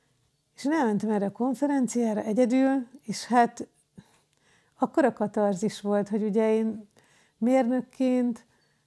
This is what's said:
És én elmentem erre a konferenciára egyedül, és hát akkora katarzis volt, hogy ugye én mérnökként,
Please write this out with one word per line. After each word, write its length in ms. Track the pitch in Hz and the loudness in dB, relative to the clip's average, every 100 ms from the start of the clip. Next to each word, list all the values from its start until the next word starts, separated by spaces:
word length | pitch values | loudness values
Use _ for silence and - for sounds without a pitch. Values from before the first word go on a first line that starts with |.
| _ _ _ _ _ - | _ _ _ _ _ -8
És 80 | |
én 80 | 269 | -2
elmentem 380 | 320 240 202 214 | 0 0 0 0
erre 160 | 208 196 | -2 -2
a 60 | |
konferenciára 880 | 196 247 262 285 285 233 240 233 214 | -2 -4 -2 0 0 0 0 -2 -2
egyedül, 640 | 214 214 247 262 269 269 240 - | -2 0 2 4 2 0 -4 -12
és 200 | - - | -10 -10
hát 440 | - 240 233 240 - _ _ - - _ _ _ _ _ _ - | 0 2 2 0 -14 _ _ -20 -20 _ _ _ _ _ _ -6
akkora 340 | 233 - 254 | -2 2 0
katarzis 680 | 226 208 214 202 185 214 - | 0 -4 0 0 0 -4 -4
volt, 280 | 202 202 202 | -2 -2 0
hogy 140 | 214 | -2
ugye 320 | 214 208 220 | -2 0 2
én 340 | 220 220 220 214 _ _ _ _ - | 2 -2 -6 -14 _ _ _ _ -4
mérnökként, 1080 | 233 262 233 254 254 - 254 254 240 226 _ _ _ _ | 2 2 2 0 -4 -2 0 2 0 -4 _ _ _ _